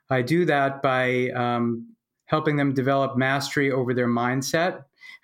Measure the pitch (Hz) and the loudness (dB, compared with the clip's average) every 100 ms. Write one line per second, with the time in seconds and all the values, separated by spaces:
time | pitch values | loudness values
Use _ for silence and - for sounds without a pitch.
0 | - 131 123 165 165 143 139 139 139 127 | -2 -2 2 2 2 2 0 0 0 0
1 | 127 127 127 123 120 120 117 117 - - | 0 0 -2 -2 -2 0 0 -4 -8 -20
2 | _ _ - 156 156 147 143 135 127 139 | _ _ -2 0 0 0 0 0 2 2
3 | 135 120 131 139 135 151 139 131 123 123 | 0 0 0 0 -2 0 0 0 0 0
4 | 120 117 123 131 135 160 180 185 - _ | 0 0 0 -2 -2 -2 -2 -4 -16 _
5 | - - | -20 -8